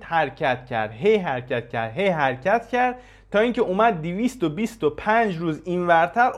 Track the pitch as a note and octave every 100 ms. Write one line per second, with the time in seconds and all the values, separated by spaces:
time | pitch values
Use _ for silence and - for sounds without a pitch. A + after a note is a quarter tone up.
0 | - E3 C#3 - C#3+ B2+ - A2+ G#2+ A2
1 | G3+ G#3+ E3+ B2+ B2 B2 A#2 A#2 A2+ C3
2 | G3 D#3+ C3+ B2+ F#3 A#3 - B3 B3+ B3
3 | - - - G3+ A#3+ A#3 F3 F#3+ A#3 F3
4 | E3 F#3 B3 - E3 D#3 A3+ - D3 D3+
5 | G#3 A3+ G#3+ E3 E3+ D3 F3+ F3+ F3 E3
6 | E3+ A#3 B3+